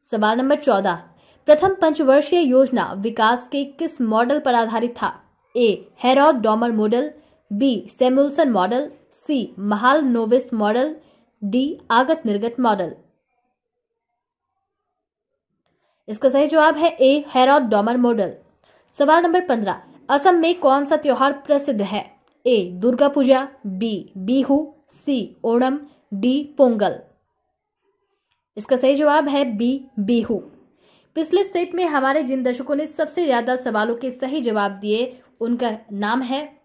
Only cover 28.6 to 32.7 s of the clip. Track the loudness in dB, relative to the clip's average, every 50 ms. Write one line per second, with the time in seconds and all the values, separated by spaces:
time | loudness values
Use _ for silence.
28.6 | -2 -2 0 2 2 2 2 4 2 2 2 2 0 0 0 -2 -2 -2 -2 -2
29.6 | -2 -2 -2 -4 -8 -10 _ -6 -2 0 0 0 0 -2 -4 -6 -6 -12 -20 _
30.6 | _ _ _ _ _ _ _ _ _ _ _ -6 -4 0 0 0 0 0 -2 -4
31.6 | -4 -4 -4 -4 -2 -2 -2 0 0 0 0 0 -2 -2 -4 -2 -2 -4 -4 -4
32.6 | -6 -4